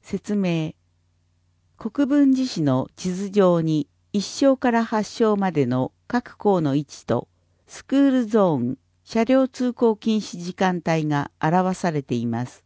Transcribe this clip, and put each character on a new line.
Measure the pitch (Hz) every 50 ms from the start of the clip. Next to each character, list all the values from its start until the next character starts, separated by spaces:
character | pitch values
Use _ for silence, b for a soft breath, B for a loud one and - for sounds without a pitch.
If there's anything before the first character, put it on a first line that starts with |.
説 | _ - - 185 _ - 208
明。 | 202 190 180 170 160 156 160 - _ _ _ _ _ _ _ _ _ _ _ _ _ _ _ _ _ _ _ _ _
国 | - 220 _ - 285
分 | 247 285 294 285 269 262
寺 | 254 262
市 | 254 - 180
の | 156 139 127 131 131 - _
地 | - - 185
図 | 180 180 202 196
上 | 190 208 190 180 175 170
に、 | 160 160 156 151 - _ _ _ _ _
一 | - 208
章 | 190 - - - 277 269 269 262
か | - 247
ら | 233 233 226
八 | - 233 214 202
章 | - - - 233 214 208 202
ま | 196 185
で | 165 151 135
の | 120 123 127 131 - _ _ _
各 | _ - 240 - - -
校 | _ - 208 196 180
の | 160 143 135
位 | 147
置 | 143 _ - - -
と、 | - 113 123 - _ _ _ _ _ _ _ _
ス | _ - - -
ク | - 262
ー | 277 277 277
ル | 254 262 240
ゾ | 208 226 220 196 180 156
ー | 131
ン、 | 117 120 131 _ _ _ _ _ _
車 | - - 226 233
両 | 240 262 262 262 254
通 | - - 247 247
行 | 233 - 247 226 214
禁 | 208 - 226 214 214
止 | 196 - - 175
時 | 170 180
間 | 180 - 196 185 180 175 -
帯 | - 165 160 156
が | 151 147 143 - - _ _
表 | - - 175 185 185 185 185
さ | - - 180
れ | 156 147
て | 135 - 127
い | 120 117
ま | 117 117 117 127
す。 | 127 - - _